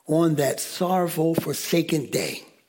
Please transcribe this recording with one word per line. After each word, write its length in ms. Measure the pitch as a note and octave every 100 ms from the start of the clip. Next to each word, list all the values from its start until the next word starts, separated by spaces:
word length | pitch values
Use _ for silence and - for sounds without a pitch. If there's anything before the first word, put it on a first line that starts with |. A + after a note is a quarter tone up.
| -
on 260 | D#3 E3 D3
that 240 | C3+ -
sorrowful, 760 | - - F3+ F#3 F3 D#3+ E3 E3
forsaken 720 | D3+ - - E3+ D#3+ D#3+ B2
day. 360 | C3 - - - _